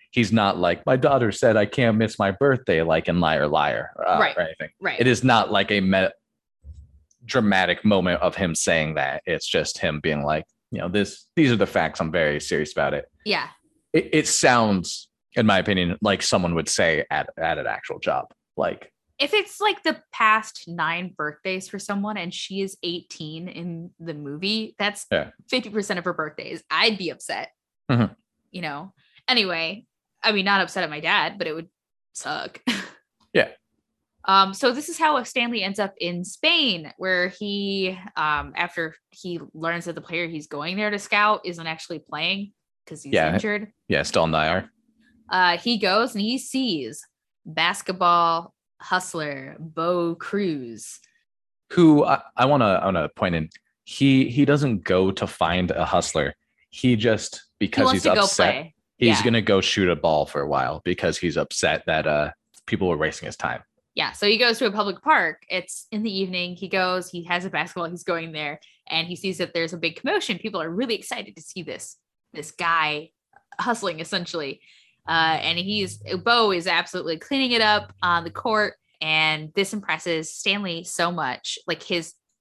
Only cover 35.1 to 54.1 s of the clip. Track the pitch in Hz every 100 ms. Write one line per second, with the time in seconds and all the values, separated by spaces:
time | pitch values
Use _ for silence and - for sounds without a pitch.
35.1 | 285 233 254 240 233 190 202 196 - 175
36.1 | 175 185 - 311 339 269 175 151 - 185
37.1 | 180 180 - 208 202 202 196 185 185 202
38.1 | - 151 147 139 - 175 170 160 - _
39.1 | - 180 170 147 156 165 170 170 165 -
40.1 | 175 170 160 156 147 156 196 214 202 -
41.1 | 208 208 214 180 165 165 160 - 160 -
42.1 | 151 170 196 202 _ _ _ - 156 139
43.1 | 98 80 98 214 208 214 _ - 78 76
44.1 | 98 82 80 78 92 - _ _ _ _
45.1 | _ - 185 180 175 240 226 196 202 240
46.1 | 202 214 262 - 262 254 160 113 147 -
47.1 | _ _ _ - 160 170 190 - 185 175
48.1 | 175 170 165 175 _ _ _ - 185 180
49.1 | 165 151 139 135 131 165 165 165 180 170
50.1 | 165 - 202 190 147 120 110 - - _
51.1 | _ _ _ _ _ - - 160 147 -
52.1 | - - - 131 139 107 90 98 90 73
53.1 | - 95 82 80 - _ _ - - 139